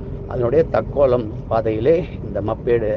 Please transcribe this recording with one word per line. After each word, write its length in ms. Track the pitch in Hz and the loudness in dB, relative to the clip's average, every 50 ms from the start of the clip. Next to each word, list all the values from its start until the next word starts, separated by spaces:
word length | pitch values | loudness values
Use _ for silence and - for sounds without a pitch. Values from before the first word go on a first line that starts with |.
| - - - - - | -10 -10 -10 -10 -8
அதனுடைய 380 | - 123 127 120 120 135 160 160 - | -6 -4 -2 -2 2 2 2 2 2
தக்கோலம் 580 | 123 113 110 - - 135 143 127 123 123 113 104 - - - | 0 -2 -2 -2 2 2 4 4 4 2 0 -4 -8 -8 -4
பாதையிலே 520 | - 113 113 107 113 110 110 113 147 165 175 165 - - - | -2 0 0 2 0 0 2 4 4 4 4 2 -4 -8 -10
இந்த 220 | - 104 98 101 | -8 -6 -4 -4
மப்பேடு 480 | 101 107 113 110 - 127 120 117 110 104 - | -2 -2 -4 -2 0 0 2 2 2 0 -2